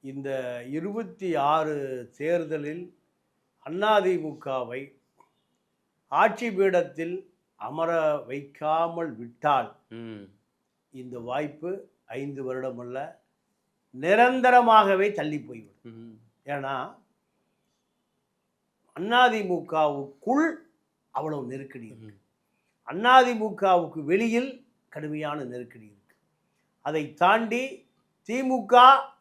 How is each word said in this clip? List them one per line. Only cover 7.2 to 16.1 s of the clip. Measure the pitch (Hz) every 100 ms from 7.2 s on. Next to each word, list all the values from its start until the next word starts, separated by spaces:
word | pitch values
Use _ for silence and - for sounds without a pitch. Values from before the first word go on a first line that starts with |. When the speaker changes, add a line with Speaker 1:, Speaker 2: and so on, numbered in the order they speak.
| - _ _ _
Speaker 1:
அமர | 113 147 165 170 156 147
வைக்காமல் | 120 139 139 - 151 160 170 170 165 113
விட்டால் | 120 - 151 139 127 - _
Speaker 2:
ம். | 113 117 107 98 98 _ _ _ _ _
Speaker 1:
இந்த | 131 127 123
வாய்ப்பு | 117 127 151 143 170 190 - _ _
ஐந்து | 120 139 139
வருடம் | 131 127 131 120
அல்ல, | 120 131 147 - _ _ _ _ _ _ _ 127
நிரந்தரமாகவே | 151 208 247 262 254 247 233 220 202 185 208
தள்ளி | 208 151 151
போய்விடும். | 117 120 104 _
Speaker 2:
ம். | 123 113 117